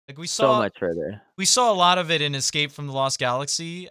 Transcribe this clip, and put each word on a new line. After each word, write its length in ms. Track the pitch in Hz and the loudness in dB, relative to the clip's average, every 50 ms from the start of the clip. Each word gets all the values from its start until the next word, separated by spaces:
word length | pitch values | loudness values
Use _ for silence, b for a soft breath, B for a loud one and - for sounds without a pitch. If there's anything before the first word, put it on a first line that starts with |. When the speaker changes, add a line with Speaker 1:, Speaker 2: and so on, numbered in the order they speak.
| _ | _
Speaker 1:
Like, 100 | - 135 | -20 -16
we 100 | 151 170 | -12 -8
Speaker 2:
So 160 | 170 - - - | -8 0 2 4
Speaker 1:
saw 160 | 131 - - | 4 4 4
Speaker 2:
much 180 | 107 98 - | 2 -2 -4
further. 440 | - 98 87 85 85 76 80 101 104 - _ _ | -4 -4 -4 -2 -4 -6 -8 -10 -12 -16 _ _
Speaker 1:
we 80 | - 190 | -2 0
saw 260 | 180 - 254 247 233 | 2 4 4 4 4
a 20 | 208 | 4
lot 240 | 185 175 175 180 | 4 4 4 4
of 140 | 185 175 156 | 4 2 0
it 100 | 170 156 | 0 0
in 140 | 147 143 143 | 0 -2 -2
Escape 360 | 135 127 - - 151 147 147 | -2 -4 -2 -2 -2 -2 -4
from 160 | 147 - 147 | -6 -10 -10
the 60 | 143 135 | -6 -2
Lost 260 | 135 135 135 - - | -2 -2 -2 0 -2
Galaxy 680 | 131 123 123 131 143 - - - 170 165 170 180 180 175 | 0 0 0 -2 -2 -4 -6 -6 -6 -8 -10 -12 -14 -12